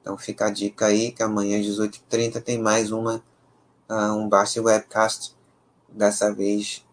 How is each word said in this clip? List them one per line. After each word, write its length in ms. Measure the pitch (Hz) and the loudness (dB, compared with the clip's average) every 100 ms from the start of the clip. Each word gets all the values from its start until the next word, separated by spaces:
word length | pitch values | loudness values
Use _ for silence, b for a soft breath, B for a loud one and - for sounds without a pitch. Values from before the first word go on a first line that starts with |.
Então 160 | - 98 | -10 -10
fica 300 | - 104 107 | -10 -2 -2
a 40 | |
dica 360 | 101 101 - 107 | -2 -6 0 2
aí 260 | 104 117 | 4 2
que 100 | 120 | -2
amanhã 360 | 110 107 101 104 | -2 0 0 -2
às 60 | |
dezoito 340 | 104 104 107 - | -2 -2 -4 -6
e 40 | |
trinta 380 | _ 117 117 117 | _ -2 -2 -4
tem 200 | 120 120 | -6 -2
mais 300 | 110 110 107 | 2 2 0
uma, 320 | 110 113 117 _ _ _ _ _ _ _ | -2 -4 -6 _ _ _ _ _ _ _
ah, 240 | 110 104 | -2 0
um 140 | 107 107 | 0 4
Basta 320 | 101 104 - | 4 4 0
Webcast, 760 | 113 110 - 110 110 - - _ _ _ _ _ _ | 2 2 2 2 2 0 -12 _ _ _ _ _ _
dessa 440 | 104 104 104 104 | 2 2 4 0
vez 520 | 104 98 104 104 - _ | 0 0 0 -4 -10 _